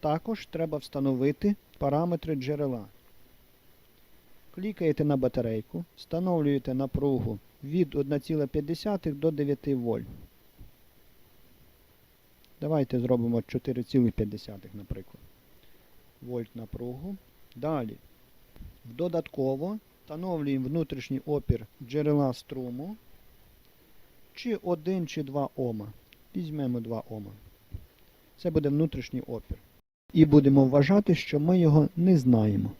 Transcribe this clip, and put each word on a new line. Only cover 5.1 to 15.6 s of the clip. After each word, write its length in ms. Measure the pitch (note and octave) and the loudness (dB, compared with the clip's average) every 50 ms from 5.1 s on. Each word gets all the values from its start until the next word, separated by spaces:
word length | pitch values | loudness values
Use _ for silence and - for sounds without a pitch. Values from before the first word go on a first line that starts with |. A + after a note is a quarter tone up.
| D3 | 2
батарейку, 680 | C3+ B2+ B2+ - - A#2+ A#2 A2+ A2 A2 _ - E3+ E3+ _ _ | 2 2 0 0 0 -2 -2 -2 -4 -6 _ -10 -10 -10 _ _
встановлюєте 800 | - - _ - E3 F3+ F#3 F3+ E3 D3+ C#3+ C#3+ C#3 B2+ - B2+ | -20 -14 _ -6 -4 -2 0 0 2 2 2 0 0 -2 -2 -4
напругу 640 | C3 C3+ C3 - - C#3 C#3+ C3+ B2 G#2+ - A2 G2+ _ _ _ _ - | -4 -4 -4 -4 -2 0 0 0 0 -2 -4 -6 -6 _ _ _ _ -12
від 300 | C#3 D3+ F3+ F3+ C#3+ - | -4 0 0 0 0 0
одна 260 | C#3+ C#3+ C3+ D3 C#3+ | -4 -2 0 -2 -4
ціла 260 | - - E3 D3+ D3 | -2 -2 -2 -2 -2
п'ять 180 | C3+ _ D3+ D3 | -2 _ -4 -4
десятих 500 | C#3+ E3+ E3 - G#3+ G#3 F#3 - E3 D3 | -4 -6 -6 -4 -4 -4 -2 -2 -4 -6
до 160 | C#3+ C#3+ D#3+ | 0 -2 -2
дев'яти 440 | D#3+ C#3+ D3 C#3 C#3+ C#3 - - C#3 | 0 0 -2 -2 -2 -2 -2 -4 -2
вольт. 320 | B2+ A#2+ A#2 A2 A#2 A#2+ - - - - - _ - _ - _ _ - - - _ _ _ _ _ _ _ - _ - _ _ - - - - _ - - _ _ _ _ _ _ _ _ _ _ _ _ _ _ _ _ - _ | -2 0 -2 -2 -4 -4 -10 -14 -18 -18 -20 _ -20 _ -20 _ _ -20 -20 -20 _ _ _ _ _ _ _ -20 _ -20 _ _ -20 -20 -20 -20 _ -20 -20 _ _ _ _ _ _ _ _ _ _ _ _ _ _ _ _ -16 _
Давайте 400 | - D3+ D#3+ D3+ C3+ - - B2+ | -6 -2 0 0 0 0 0 -2
зробимо 420 | A#2 B2 B2+ B2 A#2 A#2 A#2 A#2 A2 | 0 2 2 2 2 0 0 -2 -2
чотири 400 | - - C3 - - B2+ A#2+ A#2+ | -2 -6 -6 -4 -4 -6 -6 -6
цілих 300 | - - C3+ B2 A2+ - | 0 2 4 4 4 2
п'ять 160 | - A2 G#2 | 0 -4 -4
десятих, 460 | G#2 G#2+ - - G#2+ G2 - G2 - | -4 -12 -12 -14 -16 -16 -16 -16 -16
наприклад, 480 | G#2 G2 - - G2 F#2 - - - - - - _ _ _ - - | -16 -12 -12 -12 -12 -12 -18 -20 -20 -20 -20 -20 _ _ _ -20 -20